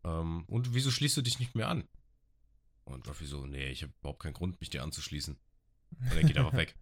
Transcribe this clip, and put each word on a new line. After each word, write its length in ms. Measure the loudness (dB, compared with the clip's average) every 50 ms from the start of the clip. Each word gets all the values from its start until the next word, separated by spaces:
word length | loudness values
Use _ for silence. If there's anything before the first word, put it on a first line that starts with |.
| -2
Ähm, 400 | -2 -2 0 0 -2 -4 -4 -4
und 280 | -2 -2 0 0 2 0
wieso 160 | 2 2 2
schließt 260 | 2 2 2 2 2
du 60 | 2
dich 160 | 0 0 0 0
nicht 160 | -4 -4 -2
mehr 140 | -2 -2 0
an?“ 200 | -2 -2 -4 -8 _ -20 -20 _ _ _ _ _ _ _ _ _ _ _ _ _ _ _ _
Und 220 | -16 -14 -14 -12 -12
Ruffy 180 | -10 -10 -8
so, 200 | -8 -6 -6 -6
„Nee, 220 | -6 -6 -6 -4 -6
ich 120 | -6 -6
hab 80 | -8 -10 -12 _
überhaupt 220 | -8 -8 -8 -6
keinen 120 | -8 -8 -6
Grund, 260 | -2 -4 -4 -4 -4
mich 100 | -8 -6
dir 120 | -6 -4
anzuschließen.“ 540 | -4 -4 -6 -6 -8 -6 -4 -4 -4 -6 -8 -10 _ _ _ _ _ _ _ _ _ _ -10 -4 0 4
Und 80 | 6
er 80 | 8 8
geht 140 | 8 8 6
einfach 180 | 4 4 4
weg. 180 | 2 2 0 -2 -18